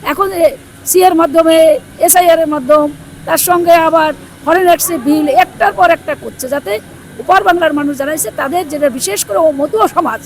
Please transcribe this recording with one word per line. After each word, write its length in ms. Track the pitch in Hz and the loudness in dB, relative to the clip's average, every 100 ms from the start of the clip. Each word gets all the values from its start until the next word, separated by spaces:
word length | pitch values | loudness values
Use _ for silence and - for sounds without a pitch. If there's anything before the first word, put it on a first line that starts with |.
এখন 280 | - 294 392 | -8 -4 -4
এ, 240 | 359 311 240 - - | 0 0 -2 -18 -16
সিএর 300 | - 370 370 | -2 2 4
মাধ্যমে, 640 | 330 330 320 330 330 320 302 - - | 4 2 2 2 4 4 2 -4 -2
এসআইআর 400 | 349 359 359 330 | 2 4 4 2
এর 80 | 311 | 0
মাধ্যম, 440 | 302 254 302 294 294 - - | -4 0 2 2 -6 -20 -16
তার 120 | - 320 | -4 -4
সঙ্গে 340 | - 349 339 | 0 0 2
আবার 420 | 339 320 320 311 285 - - | 2 2 0 0 -4 -16 -10
ফরেন 200 | - 349 | -2 2
অ্যাক্টে 320 | 359 330 - 320 | 2 0 -2 -4
বিল, 300 | 240 311 294 | -2 0 2
একটার 460 | 370 370 - 403 | 0 0 -2 -4
পর 160 | - 349 | 2 2
একটা 260 | 320 - 285 | 2 -4 -10
করছে, 260 | - - 254 | -10 -12 -8
যাতে 320 | 285 381 415 - - - - | -8 -6 -8 -8 -20 -20 -12
ওপার 240 | - 381 | 0 2
বাংলার 300 | 381 349 320 | 2 0 0
মানুষ 240 | 294 285 269 | -2 -4 -4
যারা 140 | 277 | -6
আছে 200 | 311 214 | -6 -6
তাদের, 340 | - 285 254 262 | -6 -4 -4 -4
যেটা 200 | 294 285 | -2 -2
বিশেষ 360 | 247 370 403 | -2 -6 -6
করে 120 | - 392 | -4 0
ও 140 | 320 | 0
মতুয়া 360 | 277 302 440 403 | 0 -4 0 0
সমাজ 320 | - 294 220 | 0 -4 -6